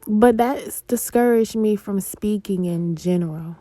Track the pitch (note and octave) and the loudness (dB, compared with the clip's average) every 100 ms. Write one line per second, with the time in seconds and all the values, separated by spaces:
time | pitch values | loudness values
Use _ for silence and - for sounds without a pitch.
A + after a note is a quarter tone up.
0 | - G#3+ A#3+ A3+ A#3 C#4+ - - - A#3 | 0 4 6 6 2 0 -6 -14 -4 -4
1 | - A#3+ A#3+ A#3 A3 A3+ G#3+ G#3 - G3 | 0 2 4 4 2 0 0 0 -2 -4
2 | F#3+ - G#3 G#3 - F#3+ F3+ E3+ E3+ D#3+ | -4 -6 -4 -4 -4 -4 -2 -2 -2 -4
3 | E3 F3+ E3+ D#3 E3 E3+ | 0 0 0 -6 -12 -14